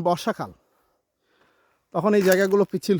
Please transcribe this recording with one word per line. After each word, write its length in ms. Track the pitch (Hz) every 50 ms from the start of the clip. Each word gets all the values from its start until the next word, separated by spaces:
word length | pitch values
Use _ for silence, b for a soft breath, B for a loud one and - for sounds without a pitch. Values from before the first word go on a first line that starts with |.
| 170 175
বর্ষাকাল, 440 | 175 - - - - - 147 98 87 _ _ _ _ _ _ _ _ _ _ _ _ _ _ _ _ _ _ _ _ _ _ _ _ _ _ _ -
তখন 180 | 180 156 214 208 208
এই 60 | 185 185
জায়গাগুলো 340 | 185 185 196 190 196 202 190 -
পিচ্ছিল 260 | - 180 - - 196 165